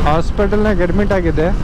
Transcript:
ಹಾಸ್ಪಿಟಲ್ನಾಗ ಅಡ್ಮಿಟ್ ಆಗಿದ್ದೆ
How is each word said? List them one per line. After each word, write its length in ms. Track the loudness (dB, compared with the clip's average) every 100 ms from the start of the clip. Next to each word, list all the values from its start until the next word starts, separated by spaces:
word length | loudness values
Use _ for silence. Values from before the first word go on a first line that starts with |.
ಹಾಸ್ಪಿಟಲ್ನಾಗ 760 | 0 0 0 0 0 0 0 0
ಅಡ್ಮಿಟ್ 300 | 0 0 0
ಆಗಿದ್ದೆ 360 | 0 0 0 0 0